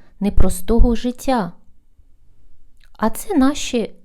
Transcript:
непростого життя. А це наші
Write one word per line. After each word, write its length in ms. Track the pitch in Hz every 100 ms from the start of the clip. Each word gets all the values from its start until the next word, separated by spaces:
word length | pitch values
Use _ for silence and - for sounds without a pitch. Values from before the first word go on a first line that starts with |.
| - -
непростого 760 | 196 - 185 - - 226 247
життя. 580 | 226 247 247 - 254 175 - - - _ _ - - - - - - - - - -
А 120 | 220
це 240 | - -
наші 600 | 339 262 294 - 240 - -